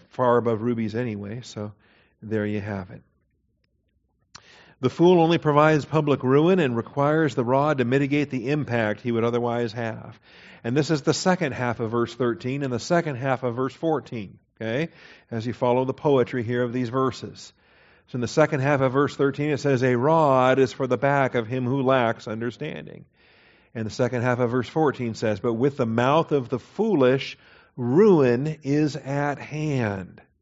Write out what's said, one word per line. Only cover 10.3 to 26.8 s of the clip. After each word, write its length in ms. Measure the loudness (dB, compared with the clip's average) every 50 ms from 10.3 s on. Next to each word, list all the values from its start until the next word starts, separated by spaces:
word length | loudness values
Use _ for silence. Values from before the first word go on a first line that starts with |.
| -20 -20 -20 -20 -20 -12 -8
And 140 | -2 0
this 160 | 0 0 2 0
is 100 | 0 0
the 100 | 0 -2
second 380 | 0 0 0 0 0 -2 -4
half 300 | -4 -4 -4 -4 -4 -4
of 100 | -4 -4
verse 240 | -2 -2 -2 -2 -4
thirteen 480 | -4 -2 -2 -2 -4 -6 -8 -6 -6 -4
and 100 | -4 -4
the 60 | -6
second 380 | -4 0 0 0 0 -2 -6
half 260 | -6 -2 -2 -2 -2 -2
of 140 | -4 -4
verse 180 | -4 -4 -6 -6
fourteen, 640 | -4 -4 -2 -2 -2 -4 -8 -10 -12 -12 -12 -16 -20 _ _ _
okay, 360 | _ -6 -4 -2 -2 -4 -4 -8 -16 -20 -20 -20 -20 _ _ -8
as 120 | -6 -6
you 80 | -6 -4
follow 320 | -2 0 2 2 2 0
the 80 | -2 -4
poetry 520 | -2 0 2 2 4 2 0 -2 -4 -4
here 180 | -2 -2 -2 -2
of 100 | -2 -2
these 180 | -4 -4 -2
verses. 640 | 0 0 0 0 -2 -4 -10 -14 -14 -16 -20 -20 -20 _ _ _ _ _ _ _ _ _ _
So 100 | _ -8
in 40 | -6
the 80 | -6 -2
second 320 | 2 2 2 2 2 0
half 200 | 0 0 2 2
of 120 | 2 2 2
verse 240 | 2 0 0 0
thirteen, 340 | 0 0 0 0 -2 -4 -4
it 80 | -4 -2
says, 240 | 0 0 0 2 2
"A 140 | 2 2
rod 640 | 2 2 2 2 4 4 4 4 6 6 4 4 4
is 120 | 2 0 0
for 140 | -4 -2
the 100 | -2 0
back 380 | 0 2 2 2 2 0 0 0
of 140 | -2 -4 -2
him 180 | -4 -4 -2
who 160 | -2 -2 0 2
lacks 460 | 2 2 4 2 2 0 -4 -6 -10
understanding." 760 | -8 -6 -6 -8 -8 -8 -12 -12 -10 -12 -14 -14 -18 -20 -20 -20 _ _ _ _ _ _ _ _ _ _ _ _ _
And 100 | -8 -8
the 60 | -8
second 320 | -2 -2 -2 -2 0 -2 0
half 160 | 0 0 0
of 140 | 0 0 0
verse 160 | -2 -4 -2
fourteen 460 | -2 0 0 0 0 -2 -6 -8 -6
says, 260 | -4 -2 -2 -2 -2
"But 140 | -2 -4 -2
with 220 | 0 0 0 0
the 100 | 0 -2
mouth 440 | 0 0 2 2 4 2 2 2 2
of 200 | 0 -2 -2 -2
the 100 | -6 -8
foolish, 760 | -8 -10 -6 -4